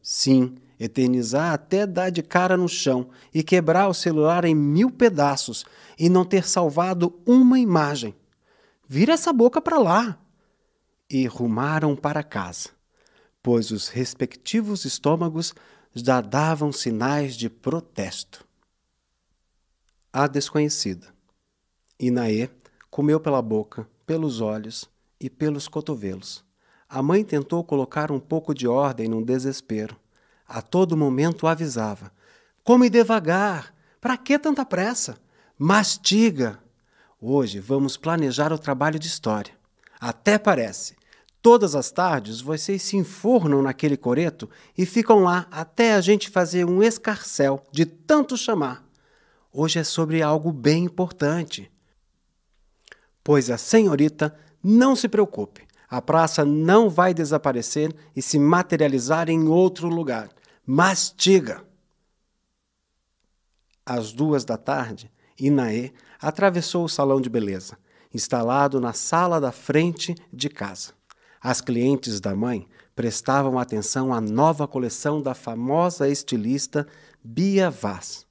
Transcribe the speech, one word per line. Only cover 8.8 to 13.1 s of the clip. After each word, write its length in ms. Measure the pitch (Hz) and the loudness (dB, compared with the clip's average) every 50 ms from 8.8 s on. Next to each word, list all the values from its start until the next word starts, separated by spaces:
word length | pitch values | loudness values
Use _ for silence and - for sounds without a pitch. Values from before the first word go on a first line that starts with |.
| _ | _
Vira 260 | - 131 143 196 285 330 | -6 0 2 4 4 4
essa 180 | 320 - 339 | 2 2 0
boca 300 | 311 240 233 247 - 320 | 4 6 4 4 4 2
pra 160 | - 339 330 | -2 0 2
lá! 420 | 302 226 170 170 214 240 226 165 _ _ _ _ _ _ _ _ _ _ _ _ _ _ _ _ _ _ _ | 2 4 4 4 2 2 0 -8 _ _ _ _ _ _ _ _ _ _ _ _ _ _ _ _ _ _ _
E 180 | 143 131 131 | -2 -2 -2
rumaram 680 | 120 - - 120 117 110 113 131 147 156 156 156 151 143 | -2 -2 -4 -4 -2 -2 -2 -2 -2 -2 0 0 -2 -2
para 280 | - - 147 147 151 147 | -2 -4 -4 -4 -4 -8
casa, 460 | - - 104 92 175 - - - - _ _ _ _ _ _ _ _ | -6 -8 -8 -8 -8 -10 -14 -14 -16 _ _ _ _ _ _ _ _